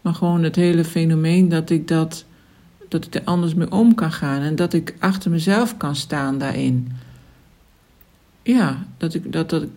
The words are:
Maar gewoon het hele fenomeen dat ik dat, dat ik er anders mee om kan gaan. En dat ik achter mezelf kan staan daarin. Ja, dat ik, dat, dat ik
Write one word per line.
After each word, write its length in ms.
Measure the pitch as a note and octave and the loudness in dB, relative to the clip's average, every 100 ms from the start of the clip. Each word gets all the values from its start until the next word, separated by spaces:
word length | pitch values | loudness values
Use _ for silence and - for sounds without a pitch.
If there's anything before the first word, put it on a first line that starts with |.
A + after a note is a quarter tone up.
Maar 140 | F3 | -4
gewoon 280 | E3 F3 E3+ | -2 0 2
het 140 | D#3+ E3 | 0 2
hele 280 | F3 E3+ | 2 2
fenomeen 640 | E3 - E3 D#3+ D#3+ F3 F3+ | 0 0 2 2 2 4 4
dat 220 | E3+ D#3+ | 2 0
ik 180 | E3 D#3 | -2 0
dat, 360 | E3 D#3+ - - - _ _ - _ - | 0 0 -6 -18 -20 _ _ -20 _ -6
dat 180 | E3 - | -6 -4
ik 80 | |
er 80 | - | -8
anders 300 | - F3 E3+ | -2 0 0
mee 160 | D#3+ - | 0 0
om 240 | G3 A#3 | 4 6
kan 180 | A3+ D#3+ | 6 2
gaan. 280 | D#3+ C#3+ C#3 | -2 -4 -2
En 160 | C#3+ D#3 | -2 0
dat 160 | F3 | 0
ik 220 | E3+ D#3+ - | 0 -4 -4
achter 320 | F#3 F#3+ F#3 | -2 0 0
mezelf 460 | E3+ D#3+ G3+ A#3 - | 0 2 2 0 -2
kan 200 | C#3+ C#3+ | -6 -6
staan 420 | - D3 C3+ C3+ | -4 -4 -2 -4
daarin. 500 | C#3 - C3 B2+ B2 B2+ - - - _ _ _ _ _ _ _ _ _ _ _ | -4 -2 0 0 -2 -10 -16 -20 -20 _ _ _ _ _ _ _ _ _ _ _
Ja, 440 | - B3 E3+ C3 - - | 0 2 2 -2 -10 -6
dat 180 | E3 | -6
ik, 180 | E3 - | -6 -6
dat, 180 | E3 D#3+ | -4 -2
dat 120 | E3 | -2
ik 60 | D3 | -4